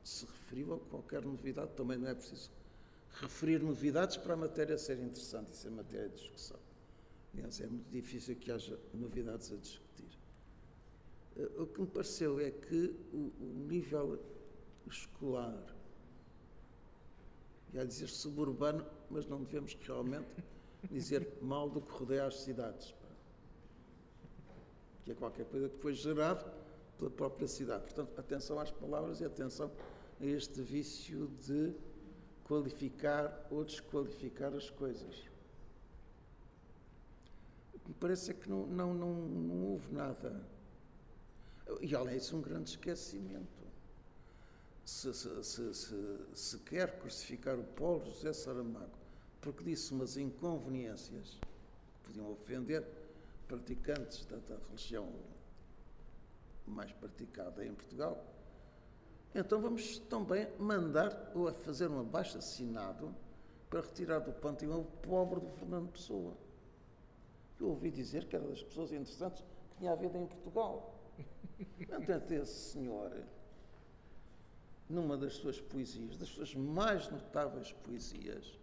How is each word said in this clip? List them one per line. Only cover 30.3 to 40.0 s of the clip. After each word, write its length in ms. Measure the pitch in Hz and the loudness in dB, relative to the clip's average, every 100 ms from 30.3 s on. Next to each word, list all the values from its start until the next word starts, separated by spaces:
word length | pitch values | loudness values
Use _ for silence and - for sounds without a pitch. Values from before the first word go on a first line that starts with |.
| 143 - - | 4 2 -2
vício 680 | 123 143 147 - - 160 147 127 131 | 0 2 0 -4 -4 0 0 -2 2
de 280 | 147 156 175 - - - - - - - | 6 6 4 -4 -8 -10 -12 -14 -14 4
qualificar 1000 | 151 135 - 135 - 151 147 147 147 - | 4 4 0 -2 2 6 6 4 2 -2
ou 120 | 147 | 0
desqualificar 880 | 151 - - 151 139 - 131 - 143 143 | 0 -2 0 2 2 0 -4 0 0 0
as 140 | - | -4
coisas. 600 | - 135 117 - - - - - - - - - - - - - - - - - - - - - - - - - - - - | 0 0 0 -4 -8 -10 -14 -14 -12 -12 -12 -14 -14 -14 -16 -16 -16 -16 -16 -16 -16 -16 -16 -16 -14 -14 -14 -14 -16 -14 -12
O 20 | |
que 100 | - | -8
me 60 | 156 | 0
parece 320 | 175 180 - | 4 4 4
é 20 | |
que 160 | - - | -2 2
não, 160 | 196 117 | 2 4
não, 280 | 180 180 | 4 4
não, 200 | 175 175 | 4 4
não 500 | 170 165 170 165 175 185 | 2 2 2 4 4 4
houve 220 | 190 135 | 2 0
nada. 480 | 143 | 0